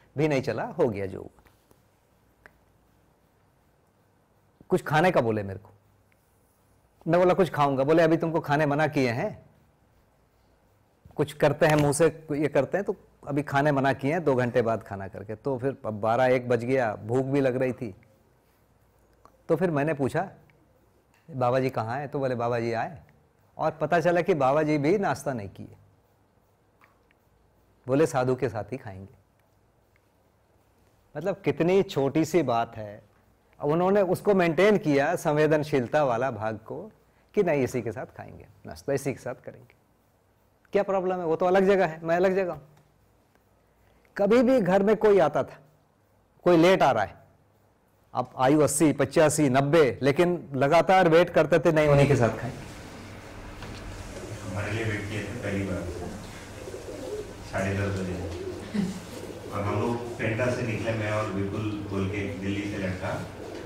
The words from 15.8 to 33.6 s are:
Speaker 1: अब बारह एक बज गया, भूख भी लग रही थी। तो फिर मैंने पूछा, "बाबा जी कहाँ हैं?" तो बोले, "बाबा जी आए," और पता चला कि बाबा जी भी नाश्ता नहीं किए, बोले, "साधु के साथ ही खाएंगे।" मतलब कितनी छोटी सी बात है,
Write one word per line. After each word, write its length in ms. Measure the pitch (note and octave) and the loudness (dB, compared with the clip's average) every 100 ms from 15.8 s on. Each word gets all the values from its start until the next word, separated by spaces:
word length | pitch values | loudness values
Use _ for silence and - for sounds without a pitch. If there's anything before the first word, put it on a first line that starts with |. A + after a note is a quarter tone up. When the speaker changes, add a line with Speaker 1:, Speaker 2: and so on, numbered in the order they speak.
| A2 | -8
Speaker 1:
अब 140 | G#2+ | -2
बारह 240 | A2 A#2+ | 0 2
एक 240 | B2+ C3 A#2+ | 2 2 0
बज 160 | A#2+ | -2
गया, 300 | A#2+ C3+ A2+ | 0 0 -2
भूख 300 | G2+ G#2 B2+ | -4 -4 -2
भी 160 | C3 C#3+ | 0 0
लग 160 | C3 B2+ | 0 0
रही 160 | B2+ | -2
थी। 220 | B2 A2+ - _ _ _ _ _ _ _ _ _ _ _ _ _ _ - | -4 -10 -14 _ _ _ _ _ _ _ _ _ _ _ _ _ _ -2
तो 80 | D#3+ | 0
फिर 140 | F3+ | 0
मैंने 240 | C#3+ D3+ | 0 -2
पूछा, 360 | D3 B2+ D#3 G3 - _ _ _ _ _ _ _ _ - | -2 -2 -2 -6 -12 _ _ _ _ _ _ _ _ -12
"बाबा 300 | C3+ B2 C3 | -2 0 2
जी 100 | C3 | 0
कहाँ 280 | B2+ A2 C3 | -2 -6 -6
हैं?" 100 | C#3+ | -6
तो 100 | D3 | -4
बोले, 160 | C3 | -4
"बाबा 260 | A#2+ A#2 A#2+ | -2 -2 -2
जी 120 | A#2 | -2
आए," 300 | A2+ D#3+ C3+ - _ _ _ _ - | -4 -6 -10 -20 _ _ _ _ -6
और 120 | D#3 | -4
पता 300 | - D3+ F3 | -4 0 2
चला 200 | E3+ F3 | 2 2
कि 140 | F3 | 2
बाबा 280 | D#3+ C3 D3+ | 2 2 2
जी 160 | D3+ D3+ | 2 0
भी 200 | C#3+ G3+ | 2 0
नाश्ता 340 | F#3 - C#3+ | 0 -4 -6
नहीं 160 | B2 G2 | -8 -10
किए, 280 | - G2+ - _ _ _ _ _ _ _ _ _ _ _ _ _ _ _ _ _ _ _ _ B2 | -14 -18 -20 _ _ _ _ _ _ _ _ _ _ _ _ _ _ _ _ _ _ _ _ -2
बोले, 200 | C3+ D#3 | 2 2
"साधु 280 | C3 B2+ | 0 0
के 140 | B2+ B2+ | 0 -2
साथ 160 | G#2+ | -6
ही 120 | G2 C3 | -10 -12
खाएंगे।" 380 | G#2+ F#2+ G2 _ _ _ _ _ _ _ _ _ _ _ _ _ _ _ _ _ _ _ _ D3 | -14 -16 -18 _ _ _ _ _ _ _ _ _ _ _ _ _ _ _ _ _ _ _ _ -8
मतलब 240 | F#3+ F3 | -6 -4
कितनी 380 | D3 C#3+ E3 G3 | -2 0 4 4
छोटी 420 | - C#3+ C3+ D#3+ | 2 0 0 2
सी 180 | D#3 F3+ | 2 2
बात 340 | C3 A#2 A#2 - | 2 0 -2 -8
है, 260 | G#2 G#2 - _ _ _ _ - | -14 -16 -20 _ _ _ _ -6